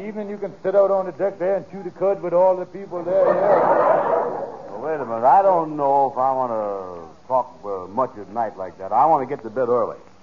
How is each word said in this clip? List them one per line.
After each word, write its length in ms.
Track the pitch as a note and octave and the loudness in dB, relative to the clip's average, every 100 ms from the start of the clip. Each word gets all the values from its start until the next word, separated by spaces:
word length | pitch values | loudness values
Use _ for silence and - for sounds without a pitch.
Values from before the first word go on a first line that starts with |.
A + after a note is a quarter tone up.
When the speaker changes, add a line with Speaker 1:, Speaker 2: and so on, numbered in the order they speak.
Speaker 1:
the 60 | G3+ | -8
evening 220 | G#3+ G3+ | -10 -10
you 80 | G#3 | -8
can 140 | G3 - | -10 -6
sit 120 | F#3+ G3 | 0 2
out 140 | G3 | 2
on 160 | G3 F#3 | 2 -2
the 60 | |
deck 260 | - G3 G3 | -4 -4 -2
there 180 | F3+ G3 | -2 -4
and 120 | - | -6
chew 120 | G3 | -12
the 80 | F3+ | -14
cud 300 | - F#3+ F#3+ | -4 -2 -2
with 120 | E3+ | 0
all 200 | E3+ F#3 F#3 | 4 4 2
the 100 | F3+ | -4
people 360 | G3 G3 F3 | -12 -10 -8
there, 240 | E3+ F#3+ F3+ | -2 2 2
yeah. 1400 | - - - - - - - - - - - - - - | 2 2 4 4 2 4 2 2 0 -2 -6 -8 -12 -14
Speaker 2:
Well, 100 | G2+ | -10
wait 180 | C#3+ D#3 | -6 -4
a 40 | |
minute. 200 | A#2+ A2+ | -4 2
I 180 | B2 F#3+ | 6 6
don't 340 | G3 F3 D#3+ D3+ | 6 4 2 0
know 340 | C#3 C#3 C3+ | 2 4 2
if 60 | B2 | 2
I 140 | C3 | 0
wanna 760 | C3 B2+ A2 G#2 G2 F#2 F2 D#2+ - - | 0 -2 -2 -2 -4 -8 -12 -14 -18 -2
talk, 320 | B2+ A#2+ E2+ | -2 -2 -8
uh, 220 | G2+ F#2+ F2+ | -8 -8 -6
much 280 | G#2+ B2+ G#2 | -4 -4 -4
at 100 | F#2+ | -10
night 280 | A2 A2 F#2+ | -6 -6 -6
like 200 | F#2 F2+ | -12 -10
that. 140 | F#2+ | -2
I 140 | A2 D3+ | 2 4
wanna 200 | D#3 B2+ | 4 0
get 160 | C#3 | -6
to 80 | A2+ | -6
bed 180 | G#2+ A#2+ | -4 0
early. 280 | B2 G2 C2 - - | 0 0 -6 -16 -20